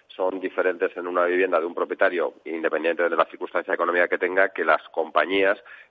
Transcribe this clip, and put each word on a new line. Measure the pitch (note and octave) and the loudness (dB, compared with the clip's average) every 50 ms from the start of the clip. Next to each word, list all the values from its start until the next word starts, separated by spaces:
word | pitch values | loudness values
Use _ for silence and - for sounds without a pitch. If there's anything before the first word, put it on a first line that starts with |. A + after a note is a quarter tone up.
| _ _ | _ _
son | - - F#2+ F#2 F#2+ F#2 | -6 -4 -2 -2 -2 -2
diferentes | F#2 F2+ - G2 F2 F#2 F2 E2+ F#2+ F2+ - | -6 -6 -2 0 0 0 0 0 -2 -2 -2
en | F#2 F2+ | -4 -8
una | F2+ F2+ F2+ F2 | -4 0 0 2
vivienda | F2 F2+ F2+ F#2+ F#2 F2+ E2 | 2 2 2 2 2 2 0
de | E2 | 0
un | F2 F2 | 0 -2
propietario, | F2+ F2 F2 F2+ - G2+ F#2+ F2+ E2+ D2+ C2+ - - - | -4 -4 -4 0 0 0 0 2 0 -2 -2 -4 -8 -12
independiente | C#2+ E2 E2 D#2+ D#2 D#2 D#2 D#2 E2+ E2 E2 F2 E2+ | -8 -8 -4 -4 -2 -2 0 0 0 0 2 0 0
de | E2+ | 2
la | D#2+ D#2+ | 0 0
circunstancia | - - - F2+ - - F2 E2+ - F2+ | -2 -2 -12 -12 -6 -6 -6 -4 -2 -2
económica | F2 F2 E2+ F2 F2 F2 - | 0 0 0 2 2 2 2
que | F2+ E2 | 0 -2
tenga, | F#2 F2+ F#2 F#2+ G2 G2 | -2 0 2 2 0 0
que | - - E2 | 0 -2 2
las | D#2+ D#2 - - - | 2 2 2 0 -6
compañías, | - E2 D#2+ D#2 - D#2 D2+ E2+ F#2+ G2 F#2+ F#2+ G#2 - - - - - - _ | -4 -4 -4 0 2 0 0 2 2 2 2 2 2 0 -4 -20 -20 -20 -20 _